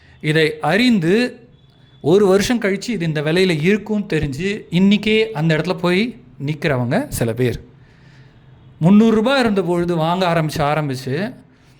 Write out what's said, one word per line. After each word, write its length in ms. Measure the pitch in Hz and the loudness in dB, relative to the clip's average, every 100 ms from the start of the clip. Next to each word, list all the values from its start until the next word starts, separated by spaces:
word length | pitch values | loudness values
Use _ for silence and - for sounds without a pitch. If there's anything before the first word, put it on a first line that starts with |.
| - - | -20 -8
இதை 400 | 151 156 156 151 | -2 2 0 0
அறிந்து 880 | 143 190 254 220 160 214 247 - - _ _ _ _ - | -2 2 2 2 2 0 0 -6 -20 _ _ _ _ -6
ஒரு 260 | 131 190 202 | 2 4 4
வருஷம் 340 | 196 202 240 | 2 2 -2
கழிச்சு 280 | 202 196 - | -2 -4 -4
இது 180 | 208 165 | -4 -4
இந்த 140 | 151 | -2
விலையில 400 | 147 170 190 160 | 0 0 2 2
இருக்கும்னு 440 | 165 214 214 208 202 | 0 0 -2 -6 -2
தெரிஞ்சு 520 | 156 147 131 190 208 - | -2 -2 -4 -6 -6 -4
இன்னிக்கே 600 | 165 196 208 214 220 220 | 2 4 4 2 0 0
அந்த 260 | 151 160 156 | -2 0 0
இடத்துல 180 | 160 | -2
போய் 460 | 175 175 180 240 - - - 139 | -2 0 0 -2 -6 -18 -10 -8
நிக்கிறவங்க 600 | 151 165 127 120 180 294 | -4 -2 -2 0 -2 -4
சில 240 | - 117 | -4 -4
பேர். 320 | 113 127 104 - - - _ - - - - - - - - | -2 -2 -4 -10 -20 -20 _ -20 -20 -20 -20 -20 -20 -18 0
முந்நூறு 360 | 160 208 226 | 4 6 6
ரூபாய் 260 | 214 220 277 | 4 2 2
இருந்த 220 | 233 196 | 2 0
பொழுது 340 | 175 175 170 170 | 0 -2 0 -2
வாங்க 380 | 156 180 180 | 0 0 0
ஆரம்பிச்சு, 240 | 165 156 156 | 0 -2 -2
ஆரம்பிச்சு 760 | 147 151 147 131 147 147 214 - - _ _ | -2 -2 -2 -6 -6 -4 -6 -10 -20 _ _